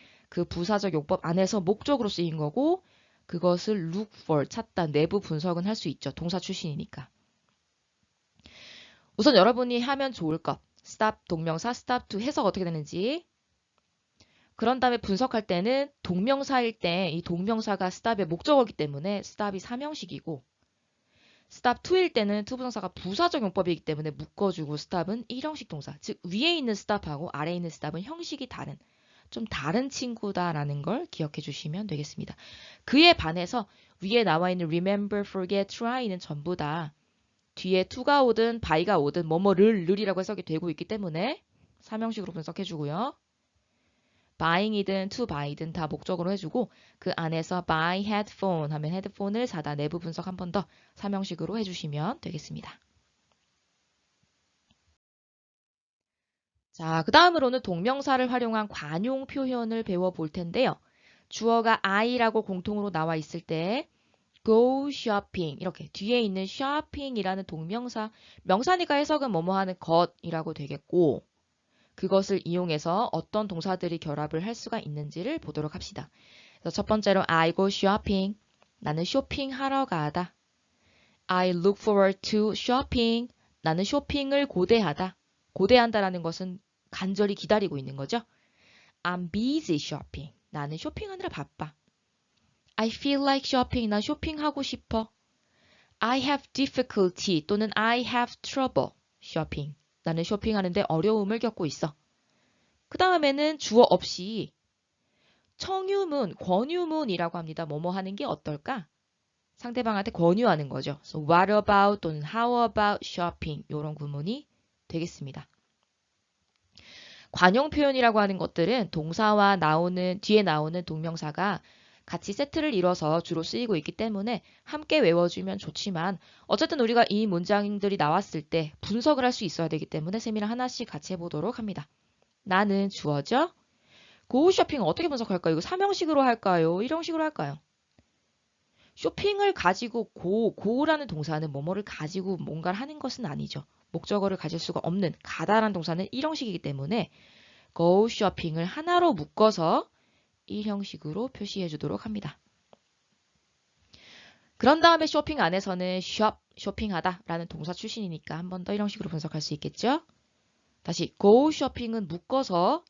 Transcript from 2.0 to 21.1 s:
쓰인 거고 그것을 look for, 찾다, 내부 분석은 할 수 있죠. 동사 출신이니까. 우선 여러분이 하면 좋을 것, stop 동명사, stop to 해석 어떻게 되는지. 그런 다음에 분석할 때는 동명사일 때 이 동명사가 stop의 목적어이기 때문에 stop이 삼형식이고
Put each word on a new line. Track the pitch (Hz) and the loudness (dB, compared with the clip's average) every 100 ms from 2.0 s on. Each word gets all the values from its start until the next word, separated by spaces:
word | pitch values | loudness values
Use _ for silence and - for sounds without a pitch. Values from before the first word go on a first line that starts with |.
| 214 | 0
쓰인 | - 170 156 | -2 -2 -2
거고 | 147 226 302 370 _ _ _ _ - | -2 0 2 0 _ _ _ _ -10
그것을 | 175 175 175 - 208 165 | 0 2 2 0 -2 -2
look | 185 214 - | -4 -6 -8
for, | - 151 135 | 0 0 0
찾다, | - - - 165 | -4 -6 -2 0
내부 | 147 165 202 | 2 2 0
분석은 | - 156 180 170 190 | -2 -4 -2 -2 -2
할 | 220 | -4
수 | 170 | -4
있죠. | 127 139 | -6 -8
동사 | - 170 180 | -6 -4 -4
출신이니까. | - 190 165 143 - - 131 _ _ _ _ _ _ _ _ _ _ _ _ _ - - - - - _ _ - | -4 -8 -6 -8 -10 -14 -18 _ _ _ _ _ _ _ _ _ _ _ _ _ -20 -20 -20 -20 -20 _ _ 2
우선 | 254 247 | 8 10
여러분이 | 202 247 247 240 | 8 6 0 -2
하면 | 247 277 269 | -2 -2 -4
좋을 | - 165 160 | -4 -4 -4
것, | - 139 _ _ | -4 -6 _ _
stop | - - 220 214 - | -12 -2 0 0 -6
동명사, | 165 165 160 233 | -4 -2 -4 -4
stop | 247 - 247 - | -6 -2 -4 -2
to | 196 | -4
해석 | 240 302 214 | -2 0 0
어떻게 | 190 175 | 0 -2
되는지. | 160 147 165 214 320 - _ _ _ _ _ _ _ _ _ _ _ _ - | -4 -6 -4 -2 -4 -8 _ _ _ _ _ _ _ _ _ _ _ _ -2
그런 | 226 254 | 0 4
다음에 | 254 240 | 2 2
분석할 | - 190 254 226 208 | 0 0 0 0 0
때는 | 175 208 269 285 _ | 0 2 0 -2 _
동명사일 | - 180 220 277 277 262 233 - | -4 0 2 0 2 0 0 -2
때 | 175 175 180 | -2 0 0
이 | 165 | -2
동명사가 | - 170 196 226 220 196 185 | -4 -4 -2 -2 0 -2 -2
stop의 | - 233 220 170 | -2 -2 0 -2
목적어이기 | 165 - 285 233 | -2 4 6 4
때문에 | - 151 143 180 202 | 0 -4 -4 -4 -6
stop이 | - - 208 190 | -6 -6 -6 -6
삼형식이고 | - 240 294 302 185 147 - 143 _ _ _ _ _ _ _ | -8 -8 -8 -10 -10 -12 -8 -10 _ _ _ _ _ _ _